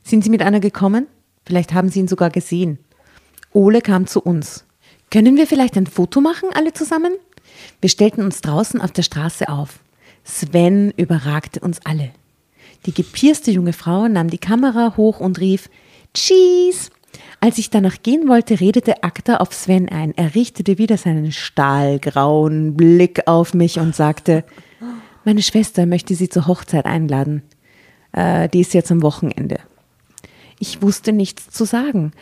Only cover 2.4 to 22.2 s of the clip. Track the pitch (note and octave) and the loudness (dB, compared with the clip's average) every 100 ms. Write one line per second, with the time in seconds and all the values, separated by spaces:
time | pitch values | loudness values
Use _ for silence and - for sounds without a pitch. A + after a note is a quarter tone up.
2.4 | - F3 F3 C#3+ _ _ _ _ _ _ | -4 -4 -4 -6 _ _ _ _ _ _
3.4 | _ G#3 G3 A#3 G#3+ F#3 F#3 G3+ F3 E3 | _ 2 4 4 2 0 0 -2 -2 -4
4.4 | - - _ _ _ _ _ A3 A3+ C#4+ | -6 -16 _ _ _ _ _ 4 4 4
5.4 | D4+ C4+ B3+ G3 F#3+ - F3+ C#4 D4+ E4+ | 4 2 0 0 -2 -2 0 2 0 -2
6.4 | F#4+ - D#4 D#4 D#4 D#4+ F4 F#4+ - _ | -4 -2 -4 -4 -4 -2 -2 -4 -10 _
7.4 | _ - - _ F#3 - G#3 A3 F#3+ - | _ -20 -20 _ -2 2 2 2 -4 -4
8.4 | D3+ D3+ A3 B3 F3+ - E3 C#3+ D#3+ - | -4 -2 -2 -4 -4 -4 -6 -4 -6 -6
9.4 | - C#3+ C#3+ - _ _ _ _ - - | -6 -6 -8 -14 _ _ _ _ -16 -10
10.4 | D3 E3+ F3 G3 G3+ - F3 E3 C#3 D3+ | -2 2 2 2 0 -2 -2 -2 -2 -6
11.4 | - - F3 E3 - D#3 C3 - _ _ | -6 -8 -8 -8 -8 -8 -8 -14 _ _
12.4 | _ _ _ _ - F3 F3 - C#4 D4 | _ _ _ _ -8 -6 -6 2 2 2
13.4 | - F#3 F3 E3 E3+ F#3 A#3 F#3+ E3 F3 | 0 0 -2 -4 -2 0 0 0 -2 -4
14.4 | F3+ A#3 C4+ A3+ A#3 - A3 G#3 F#3+ F3 | -2 0 0 0 0 2 0 0 -4 -2
15.4 | F#3+ F#3+ - _ _ _ _ - - F#4 | -2 -2 -4 _ _ _ _ -6 2 6
16.4 | F4+ F4+ F4+ F4+ - _ _ - - - | 6 4 2 -2 -10 _ _ -20 -20 -2
17.4 | A3 A3+ - G#3+ F#3+ - A3+ D4+ D4 A#3 | 0 0 -2 0 0 -2 -2 0 4 2
18.4 | A#3 G3 F#3 B3 A3+ - F3 - - A#3+ | 2 2 2 2 0 -2 -4 -4 -2 0
19.4 | F3+ - - F#3 F3+ D#3+ D#3 - E3 G3+ | -2 -4 0 0 0 -4 -4 -2 -2 0
20.4 | A#3+ - F#3+ F#3 A3 G#3 F3+ D#3 D#3 - | -2 -4 -2 0 0 0 0 -2 -2 -6
21.4 | - - C#3 C#3 C#3+ C#3 D3 C#3 | -8 -2 0 2 0 0 -2 0